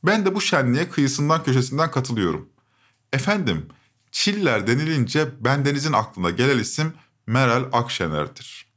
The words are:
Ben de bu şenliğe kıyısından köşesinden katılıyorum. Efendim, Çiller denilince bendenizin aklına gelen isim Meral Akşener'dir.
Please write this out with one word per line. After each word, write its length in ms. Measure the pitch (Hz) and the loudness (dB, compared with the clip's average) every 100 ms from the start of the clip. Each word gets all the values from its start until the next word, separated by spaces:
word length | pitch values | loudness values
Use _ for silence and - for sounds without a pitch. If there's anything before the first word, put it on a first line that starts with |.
Ben 220 | 165 214 190 | 2 2 2
de 80 | |
bu 60 | 202 | 0
şenliğe 480 | - 165 131 127 175 | 0 2 2 2 0
kıyısından 540 | - 139 139 147 160 | 0 0 2 0 2
köşesinden 480 | 156 131 127 139 160 | 2 0 0 0 0
katılıyorum. 580 | 151 131 117 90 78 - _ _ _ _ _ _ | 0 -2 0 0 -2 -8 _ _ _ _ _ _
Efendim, 540 | 135 127 208 143 82 - - _ _ _ | -4 0 0 0 -2 -6 -18 _ _ _
Çiller 540 | - - 208 175 110 101 | -4 -2 0 0 2 2
denilince 800 | 123 156 156 117 151 151 - | 0 0 0 0 0 -2 -2
bendenizin 480 | 117 139 139 143 151 | 0 2 0 0 0
aklına 380 | 110 107 - 87 | 0 -2 -2 -4
gelen 280 | 85 127 131 | 2 2 2
isim 340 | 101 - 156 156 _ _ - | 0 -4 -4 -6 _ _ -2
Meral 380 | 120 131 120 131 | 2 4 2 0
Akşener'dir. 920 | 117 117 - 82 76 71 - - - - | -2 -2 -4 -2 -2 -4 -8 -20 -20 -20